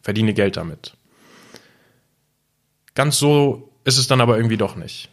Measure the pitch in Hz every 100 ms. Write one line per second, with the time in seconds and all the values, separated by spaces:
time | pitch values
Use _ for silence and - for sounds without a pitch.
0 | - 104 110 101 101 90 82 78 - _
1 | _ _ _ - - - _ _ _ _
2 | _ _ _ _ _ _ _ _ _ -
3 | 143 - 143 147 143 - - _ - 127
4 | 123 131 120 110 117 113 98 - 82 -
5 | -